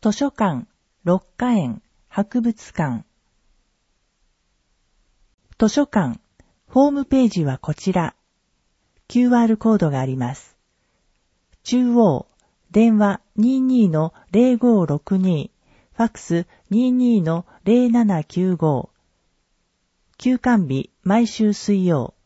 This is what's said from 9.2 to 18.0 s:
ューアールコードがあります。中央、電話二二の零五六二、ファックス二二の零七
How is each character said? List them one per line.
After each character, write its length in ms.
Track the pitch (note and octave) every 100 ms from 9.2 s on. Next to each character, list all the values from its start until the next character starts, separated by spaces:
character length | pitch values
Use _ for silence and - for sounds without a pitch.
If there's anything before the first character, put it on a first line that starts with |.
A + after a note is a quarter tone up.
| B3
ュ 20 |
ー 100 | A#3+
ア 40 | A#3
ー 20 |
ル 100 | A3
コ 180 | A3+ G#3+
ー 20 |
ド 140 | E3
が 80 | C#3
あ 60 | C3
り 120 | C3
ま 160 | A#2+
す。 240 | C#3 - _ _ _ _ _ _ _ _ _ _ _
中 300 | - B3 B3
央、 340 | A#3+ A3 C#3 - _ _ _ _
電 260 | G#3 A#3 G#3+
話 240 | G#3 G3 _ -
二 260 | A3+ C4
二 280 | C4 B3+ G#3
の 240 | D#3 D#3+ - _
零 260 | G3+ B3 B3
五 300 | B3 A3 D#3+
六 320 | D3 - G3
二、 320 | F#3 E3 - _ _ _ _
フ 100 | -
ァ 20 | A3+
ッ 20 |
ク 100 | -
ス 280 | - E3+ E3+ _ _
二 200 | G3+ B3+
二 300 | B3+ B3 A3+
の 240 | D#3+ E3 F3 _
零 260 | - A#3+ B3
七 340 | A#3